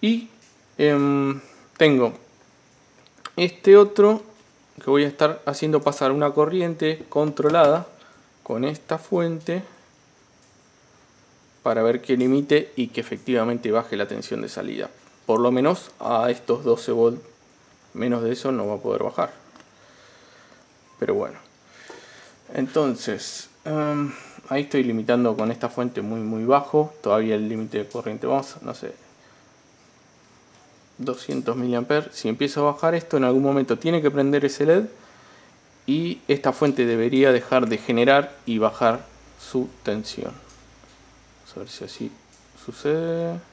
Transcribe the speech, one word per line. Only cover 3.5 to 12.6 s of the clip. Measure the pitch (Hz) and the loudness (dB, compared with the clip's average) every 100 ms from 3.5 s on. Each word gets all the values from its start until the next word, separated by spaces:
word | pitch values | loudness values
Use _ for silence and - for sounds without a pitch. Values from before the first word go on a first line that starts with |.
| 175 - 196 | 0 8 10
otro | 202 202 208 214 - - _ _ _ - | 10 6 4 4 -4 -20 _ _ _ -14
que | - | 0
voy | 139 | 2
a | 147 | 2
estar | 139 151 156 | 2 0 0
haciendo | - 143 156 151 | -8 -4 0 0
pasar | 147 139 135 | 0 0 0
una | 139 147 | 2 0
corriente | 143 151 180 170 160 156 156 - | 2 2 2 -2 -2 -2 -2 -4
controlada | - 151 147 147 165 151 160 175 - - - _ _ | -2 0 0 2 6 6 4 -2 -20 -20 -20 _ _
con | - 113 | -8 -4
esta | 131 151 - 160 | -4 -6 -8 -8
fuente | - 185 170 165 156 175 190 - _ _ _ _ _ _ _ _ _ _ _ _ _ _ _ _ _ _ | -4 -2 -2 -4 -6 -8 -8 -20 _ _ _ _ _ _ _ _ _ _ _ _ _ _ _ _ _ _
para | - 113 | -2 0
ver | 113 120 | 2 0
que | - 127 | 0 0
limite | 127 135 143 147 | 2 2 4 2